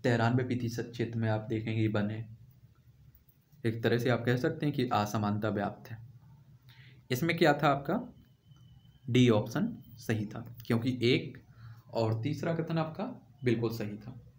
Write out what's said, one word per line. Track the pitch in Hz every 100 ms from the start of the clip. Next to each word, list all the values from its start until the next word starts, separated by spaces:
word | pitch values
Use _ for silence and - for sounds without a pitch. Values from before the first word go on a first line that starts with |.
तिरानवे | 127 117 113 127
प्रतिशत | 127 120 117 - -
क्षेत्र | - 113 117
में | 110
आप | 110 110
देखेंगे | 110 113 110 107
वन | 104 101
है। | 110 113 - - - - _ - _ - _ _ _ _ -
एक | 117 113
तरह | 113 117
से | 123
आप | 113
कह | 120 123
सकते | 160 160
हैं | 147
कि | 139 123
असमानता | 107 104 113 104 104 107
व्याप्त | 101 98 - -
है। | 113 - - - - - - - - - - _
इसमें | 127 165 170
क्या | 160
था | 147 151
आपका? | 139 - 208 - - - _ _ - - - - -
D | 131 120 123
option | 107 - 151 208 - - -
सही | - 107
था, | 104 113 - -
क्योंकि | - 117 127 117
एक | 117 156 156 - - - - - -
और | 117 113 113
तीसरा | 143 151 170
कथन | 160 160 165
आपका | 156 - 240 - - -
बिल्कुल | 127 113 117
सही | - 107 104
था। | - - -